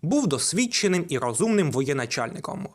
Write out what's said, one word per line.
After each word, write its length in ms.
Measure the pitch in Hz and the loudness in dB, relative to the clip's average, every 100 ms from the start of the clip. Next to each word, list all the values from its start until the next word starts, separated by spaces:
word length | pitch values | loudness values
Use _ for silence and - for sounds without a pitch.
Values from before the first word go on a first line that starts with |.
був 240 | 156 285 208 | 0 2 2
досвідченим 800 | 127 - 190 247 - 196 180 170 | 0 0 0 0 0 2 2 0
і 100 | 127 | -2
розумним 540 | 123 117 226 208 151 | -2 0 2 4 2
воєначальником. 960 | 120 139 131 120 - 117 - - - - | 2 0 0 -2 -4 -4 -6 -8 -8 -10